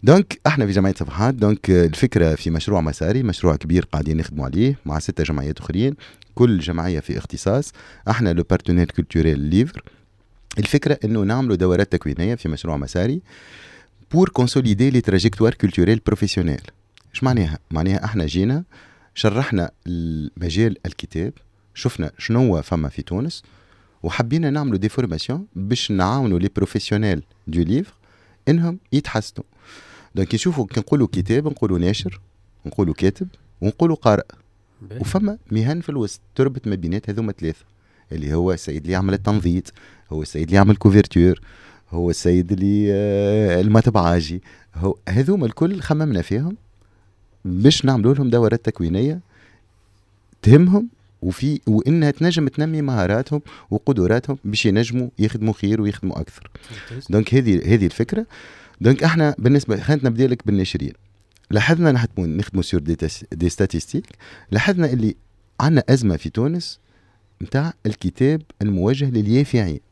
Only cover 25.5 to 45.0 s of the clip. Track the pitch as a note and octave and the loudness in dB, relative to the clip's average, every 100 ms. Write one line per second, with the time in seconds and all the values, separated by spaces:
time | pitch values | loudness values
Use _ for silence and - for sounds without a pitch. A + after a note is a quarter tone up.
25.5 | - G2 A#2+ - G2 F#2 C3 B2+ F2 G2 | -8 -4 -4 -2 0 0 0 0 0 0
26.5 | - G2 G#2+ - G#2 G#2+ E2 - _ - | -2 -4 -4 -2 -2 0 -2 -6 _ -6
27.5 | E2 E2 A#2+ G3+ _ _ _ _ _ - | -2 0 0 -4 _ _ _ _ _ 0
28.5 | E3+ E3+ F3+ _ C#3 - A2 - - - | 2 0 -4 _ -2 -2 -6 -6 -14 -18
29.5 | _ - - - - - - F#2 A2+ F#3 | _ -20 -20 -20 -20 -10 -4 -2 0 0
30.5 | D3+ G#2 - - D3 A#2 F#2 F#2 A#2 D3+ | -2 -4 -4 -2 0 0 -2 0 0 0
31.5 | C#3 G#2 F#2 F2+ G#2+ F#2 - _ _ _ | -2 -2 0 0 -2 -6 -12 _ _ _
32.5 | _ - - F2+ D2+ F#2 - F3+ - _ | _ -10 -2 -2 0 -2 -2 -10 -12 _
33.5 | _ F#2+ - E3+ D#3 A#2+ G#2 - - _ | _ -6 0 0 2 2 2 0 -18 _
34.5 | _ _ _ G2 A2 - F#3+ G#3 G#3+ - | _ _ _ -20 -10 -4 -2 -2 -4 -4
35.5 | G#2+ A#2 E3 E3 C#3+ G#2 - _ - C#3 | -2 0 -2 -6 -6 -6 -8 _ -2 -2
36.5 | B2+ A2 F#2+ E2 F#2+ - G2+ F2+ G2 D#2+ | -2 -6 -4 -4 -4 -6 -6 -6 -6 -6
37.5 | D#2 _ _ _ _ _ D#2+ C#2+ D#2+ F2+ | -8 _ _ _ _ _ -8 -4 0 0
38.5 | E2+ - D2+ D2+ F#2 F#2 G2 G2 G#2 F2 | -2 -6 -10 -4 -2 0 -2 0 0 2
39.5 | F2+ - - - - _ D#2 D2+ D2+ D#2+ | -2 -4 -20 -20 -20 _ -10 -8 -6 2
40.5 | G2 G2 G2+ G#2 G2+ - F2 F2 F2+ - | 6 6 6 6 6 6 6 4 4 -6
41.5 | - - - _ E2+ F2 E2 F2 F2+ F2+ | -20 -20 -20 _ -4 -2 0 2 2 2
42.5 | G2 G2 G#2 G#2 G2+ G#2 G2+ G2+ G#2+ G#2 | 0 0 2 2 0 0 0 0 2 2
43.5 | F2 G#2 A2 A#2+ G#2+ E2+ F2 D#2 F2 - | 2 4 4 4 2 2 2 -2 -8 -12
44.5 | - _ D#2 F#2 - | -20 _ -4 -4 -4